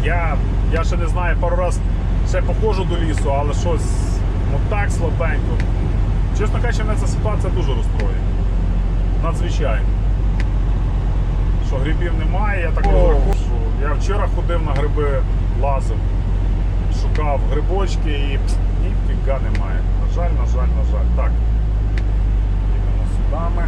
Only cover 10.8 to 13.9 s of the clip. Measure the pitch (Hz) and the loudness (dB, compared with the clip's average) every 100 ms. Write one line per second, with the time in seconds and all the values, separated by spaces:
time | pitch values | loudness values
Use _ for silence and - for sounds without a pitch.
10.8 | - - - - - - - - - 175 | 0 0 0 0 0 0 0 0 0 0
11.8 | 165 170 175 180 - 185 208 202 247 - | 0 0 0 0 0 0 0 0 0 0
12.8 | - 269 262 - - - - - - - | 4 4 4 4 2 2 0 0 0 -2
13.8 | 151 | 0